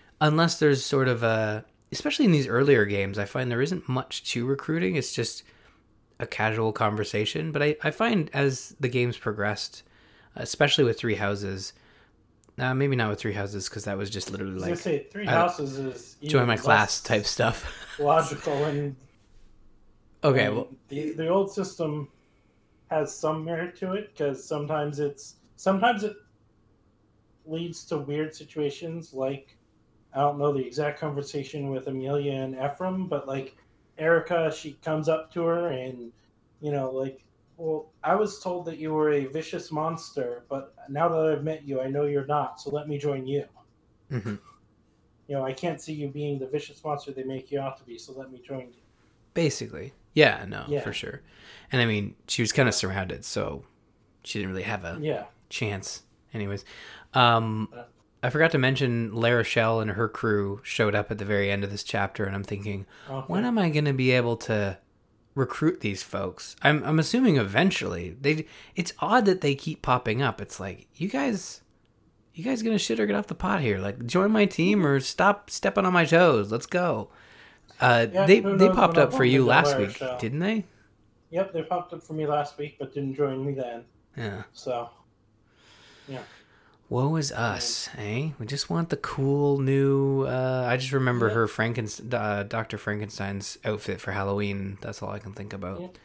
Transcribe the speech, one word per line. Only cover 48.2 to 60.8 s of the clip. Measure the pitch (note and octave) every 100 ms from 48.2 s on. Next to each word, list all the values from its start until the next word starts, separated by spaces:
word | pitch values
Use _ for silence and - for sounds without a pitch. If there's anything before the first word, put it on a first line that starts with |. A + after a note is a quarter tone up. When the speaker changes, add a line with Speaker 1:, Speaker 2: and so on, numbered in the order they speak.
| C3
Speaker 2:
me | B2+
join | - C3 B2
you." | - _ _ _ _ _
Speaker 1:
Basically. | - D#3+ - A2+ D2+ A2+ - _
Yeah, | D3+ C#3 G2+ G2+
no, | G2+ -
Speaker 2:
Yeah. | C#3+
Speaker 1:
for | -
sure. | G#2 - C#3+ - - - - -
And, | C3
I | A#2
mean, | G#2 G2+ - -
she | -
was | A2+
kinda | - B2
surrounded, | - F#2 F#2+ F#2+ -
so | - - G2+ C#2+ - _ _ _ _ _
she | - G#2+
didn't | F#2+
really | F#2
have | F#2 G#2+
a | F#2 F#2
Speaker 2:
Yeah. | D3+ A#2 - _ -
Speaker 1:
chance. | - G#2+ G2+ - - _ _ _
Anyways, | A2+ G2+ G2+ - - - - -
um, | C3 A#2+ A#2 A2+ A2 G#2+
Speaker 2:
Uh. | - - _ _ -
Speaker 1:
I | C3
forgot | D3+ E3
to | D#3
mention | B2+ C3+ C3 A#2 A2+
La | A2+ A#2
Rochelle | A#2+ A2 - A2+ A2+
and | G#2+
her | G2 A2+
crew | - A2+ G#2 G2 G#2
showed | - -